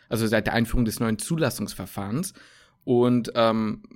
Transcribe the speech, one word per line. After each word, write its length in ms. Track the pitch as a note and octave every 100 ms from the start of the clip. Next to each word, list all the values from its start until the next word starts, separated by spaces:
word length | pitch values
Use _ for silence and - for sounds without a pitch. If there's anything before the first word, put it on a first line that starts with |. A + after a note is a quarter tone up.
| -
also 180 | A2 A2
seit 220 | A2 G#2
der 60 |
Einführung 320 | A#2 A#2 C3 A2+
des 160 | -
neuen 180 | A2+ A2
Zulassungsverfahrens. 1120 | - E3 C#3 - G2+ - F#2+ - G2 A#2+ F#3 - - - _ _ -
Und, 460 | B2 B2 B2 A2 A#2+
ähm, 480 | A2+ A2 G#2+ - -